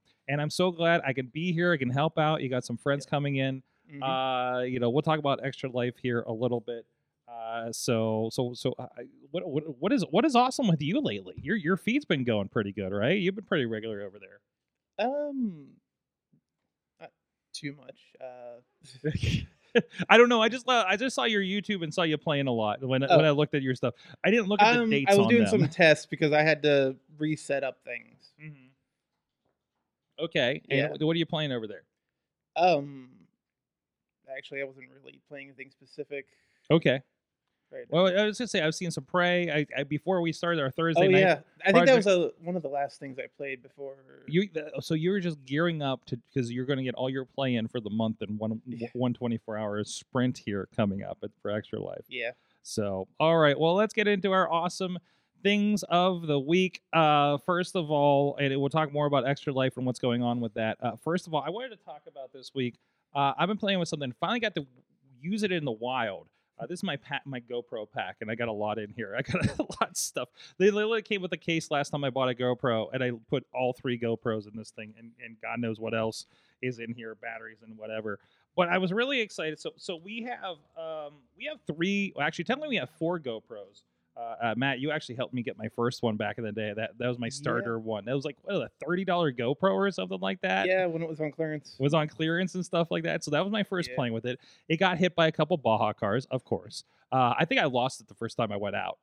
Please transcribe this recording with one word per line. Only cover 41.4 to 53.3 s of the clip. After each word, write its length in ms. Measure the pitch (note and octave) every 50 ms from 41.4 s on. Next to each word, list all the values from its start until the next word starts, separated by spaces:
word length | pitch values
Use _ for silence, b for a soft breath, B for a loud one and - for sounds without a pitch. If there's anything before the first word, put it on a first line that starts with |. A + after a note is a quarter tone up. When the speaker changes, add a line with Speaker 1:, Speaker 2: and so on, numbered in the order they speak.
| - _ _ _ D#3+
Speaker 2:
I 60 | F#3+
think 140 | G3 E3+ F3
that 80 | C4+ C4
Speaker 1:
project 20 |
Speaker 2:
was 120 | A#3 F#3
a, 240 | G3+ F#3 F3+ D#3+ C3 - _ E3
one 140 | E3+ F#3
of 60 | F3+ D3+
the 40 |
last 320 | C#3 C#3+ C#3 C#3+ B2+ - -
things 180 | D3 C#3 B2+
I 100 | C3+ B2 A#2+ _
played 260 | - C#3+ C#3 C3+ B2+ A#2+
before. 320 | C3 _ C#3+ C#3 C3+ C3+ C#3 C3+ C3 C3+ C#3 -
Speaker 1:
You, 180 | D3 D3+ F3 G#3+ G3
th-, 160 | D#3+ - - - - C#3+
so 120 | - - D#3+
you 160 | D#3 D#3+ F3+
were 100 | G3+ G3+
just 200 | F3 F3 D#3 C#3+ C3
gearing 360 | B2+ C#3 D3+ E3+ F3 E3 D3+
up 220 | C#3+ C3+ C3 A#2+ _
to, 120 | - C3+ A#2 _ _ _
'cause 180 | C#3 B2 A#2
you're 140 | A#2+ B2 B2+
gonna 180 | C3 C#3+ C3 C3
get 120 | B2+ A#2+
all 140 | - B2+ C3
your 140 | C3 C3+ C3
play 320 | - _ - C#3 C3 B2
in 140 | A2+ A2 A2+
for 100 | - B2
the 100 | G#2+ G#2
month 320 | G#2 A2+ A2+ A2 A2 -
in 160 | G#2+ F#2+ G#2+
one, 240 | G#2 A2 A2 A2 A2+ -
Speaker 2:
Yeah. 240 | B2+ A#2+ A#2 A#2 A#2
Speaker 1:
one 220 | - A#2+ B2+ B2 A#2+
twenty-four 440 | - B2+ A#2 A#2 A2 - - G#2+
hour 240 | G#2+ A2 G#2 G#2 G#2 G#2
sprint 540 | - - - - _ - B2+ B2 B2+ B2+ - -
here 220 | A2+ G2+ G2 F#2+ - _
coming 260 | - A2 G2+ F#2+ G2
up 180 | G2 F#2+ F2 - -
at, 80 | G#2 - _
for 80 | _ G#2
Extra 280 | G#2 G#2+ - - - G#2+
Life. 240 | G2 F2+ F#2 - - _
Speaker 2:
Yeah. 220 | B2+ B2 A#2 A2+ B2 _ _ _ _ _
Speaker 1:
So, 460 | _ - - A2 G#2+ G2+ F#2+ F#2+ F#2+ - _ _
all 160 | D3+ D#3+